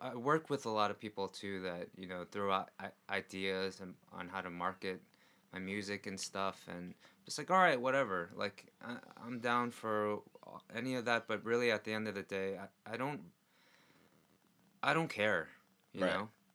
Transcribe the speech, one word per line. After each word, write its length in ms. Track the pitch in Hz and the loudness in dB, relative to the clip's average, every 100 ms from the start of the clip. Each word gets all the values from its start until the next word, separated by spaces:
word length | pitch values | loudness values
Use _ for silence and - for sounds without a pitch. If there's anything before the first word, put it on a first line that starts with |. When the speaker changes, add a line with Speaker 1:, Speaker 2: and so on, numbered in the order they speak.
Speaker 1:
I 140 | 127 120 | -8 -2
work 340 | 123 156 156 | 2 2 2
with 160 | 135 117 | -2 0
a 40 | |
lot 220 | 107 104 | 4 4
of 80 | 101 | 2
people, 280 | 110 - 95 | -6 -4 -4
too, 340 | - 101 98 | -4 -6 -4
that, 240 | 92 87 - - | -4 -4 -8 -10
you 100 | 95 | -8
know, 180 | 90 87 | -8 -6
throw 200 | 104 101 | -2 2
out 180 | 95 - - | 2 0 -8
i-, 120 | 101 - - | -12 -10 -4
ideas 720 | 98 95 95 95 95 95 92 | -4 -2 -2 0 2 -2 -4
and, 140 | 92 82 - | -12 -14 -14
on 140 | 92 90 | -10 -6
how 120 | 95 | -6
to 80 | 90 | -6
market 520 | 87 90 92 95 90 - _ _ _ _ | -2 -2 -2 -4 -6 -8 _ _ _ _
my 80 | 95 | -8
music 480 | 95 104 98 101 104 | -4 -4 -2 -4 -6
and 100 | 95 | -8
stuff, 420 | - 98 98 - - | -6 -2 -2 -2 -8
and 240 | 87 90 - - _ - | -10 -10 -14 -20 _ -10
just 120 | - | -6
like, 140 | 147 | 4
"All 60 | 185 | 6
right, 220 | 180 131 | 8 6
whatever." 480 | 127 135 120 92 85 95 | 4 4 4 0 -2 -4
Like, 320 | 101 - - - | -4 -6 -18 -14
I, 140 | 113 120 - - 117 | -12 -10 -12 -14 -10
I'm 140 | 123 | -4
down 320 | 120 120 120 | 2 2 2
for 480 | 120 110 107 104 104 - - - 92 - | -2 0 2 2 0 -6 -20 -18 -18 -10
any 220 | 113 127 127 | -6 -2 -2
of 80 | 117 | 2
that, 220 | 117 - | 2 2
but 160 | 107 | -2
really, 280 | 110 117 120 | 2 4 4
at 120 | 107 | 4
the 80 | 110 | 2
end 140 | 107 107 | -2 -2
of 80 | 98 | -4
the 60 | |
day, 360 | 92 98 95 95 | -4 -2 -2 -4
I, 360 | 98 _ - | -8 _ -8
I 20 | 110 | -4
don't, 240 | 135 147 175 - _ _ _ _ _ _ _ _ _ _ _ _ _ _ | -4 -6 -10 -20 _ _ _ _ _ _ _ _ _ _ _ _ _ _
I 120 | 135 | 2
don't 160 | 151 165 | 2 2
care, 400 | - 107 90 78 - _ _ _ | 2 2 2 0 -10 _ _ _
you 120 | 98 | 0
Speaker 2:
Right, 100 | 92 | 2
Speaker 1:
know? 160 | 90 110 - _ | 2 -2 -10 _